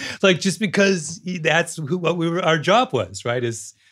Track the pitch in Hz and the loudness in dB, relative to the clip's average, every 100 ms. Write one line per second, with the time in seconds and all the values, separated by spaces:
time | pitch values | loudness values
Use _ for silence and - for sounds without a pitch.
0 | - - 196 175 196 - 208 196 196 185 | -12 0 2 4 0 -2 -2 2 2 2
1 | 151 165 185 160 156 160 170 - 139 180 | -4 -10 -10 -4 2 2 0 -4 -4 -2
2 | 165 175 165 170 175 160 139 214 254 123 | 0 0 0 0 2 2 4 4 4 -2
3 | 92 101 120 123 117 107 - _ _ | -4 -6 -4 -2 -2 -6 -12 _ _